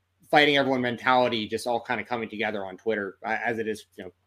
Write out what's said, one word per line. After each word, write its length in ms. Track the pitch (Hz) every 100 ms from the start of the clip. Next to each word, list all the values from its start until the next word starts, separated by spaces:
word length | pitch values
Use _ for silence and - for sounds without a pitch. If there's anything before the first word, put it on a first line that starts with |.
| _ _ -
fighting 280 | 156 147 143
everyone 220 | 131 131
mentality, 680 | 123 117 131 127 123 113 104
just 180 | 110 123
all 160 | 117
kind 180 | - 117
of 60 | 104
coming 240 | 120 110
together 340 | 107 107 104
on 140 | 95 92
Twitter, 400 | 113 107 98 - 110
uh, 120 | 107
as 140 | 110 113
it 100 | 107
is, 200 | 104 - -
you 80 |
know, 80 | 92 -